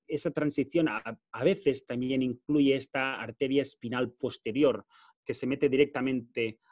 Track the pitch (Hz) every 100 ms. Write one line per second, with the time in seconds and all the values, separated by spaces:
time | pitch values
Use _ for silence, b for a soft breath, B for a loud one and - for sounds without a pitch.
0 | - 147 170 147 147 143 127 170 160 110
1 | 113 113 _ 113 143 196 147 123 - 123
2 | 127 131 127 120 - 147 139 135 - 139
3 | 135 127 120 127 135 139 135 - 117 123
4 | 123 - 123 - 117 117 147 101 - b
5 | b b - 120 127 139 143 135 143 135
6 | 131 131 117 - 113 - _